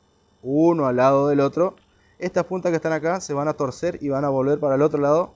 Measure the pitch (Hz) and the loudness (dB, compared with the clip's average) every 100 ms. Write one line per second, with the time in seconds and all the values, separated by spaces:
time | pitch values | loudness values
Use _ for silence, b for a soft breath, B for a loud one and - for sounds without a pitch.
0 | _ _ _ _ 123 143 165 170 135 123 | _ _ _ _ -4 2 2 2 0 2
1 | 131 139 143 143 135 151 185 - b b | 4 4 2 2 0 0 -2 -4 b b
2 | b b 180 214 - 185 180 160 160 160 | b b -4 -4 -4 -4 -2 -2 -2 -2
3 | 160 185 - 143 151 151 139 - 170 - | -2 -4 -4 -4 -4 -2 -4 -4 -6 -6
4 | 143 135 143 135 135 151 143 135 151 147 | -4 -2 -2 0 0 0 0 2 2 2
5 | 143 156 185 | 2 0 0